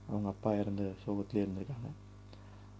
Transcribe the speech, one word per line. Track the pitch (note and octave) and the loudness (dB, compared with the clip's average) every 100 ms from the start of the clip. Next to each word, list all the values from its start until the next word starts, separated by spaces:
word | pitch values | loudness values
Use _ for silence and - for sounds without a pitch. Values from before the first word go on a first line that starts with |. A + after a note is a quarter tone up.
| - | -2
அவங்க | G#2 G2+ | 0 2
அப்பா | G2 A2 | 2 4
இறந்த | G#2 G2+ G2 G2 G2 - | 6 4 2 0 -2 -2
சோகத்திலே | G2+ G2 | 0 2
இருந்திருக்காங்க. | G#2 F#2+ F#2+ G2 A#2+ A#2+ - - - - - - - - | 4 4 2 -4 -4 -6 -8 -12 -16 -14 -14 -14 -16 -16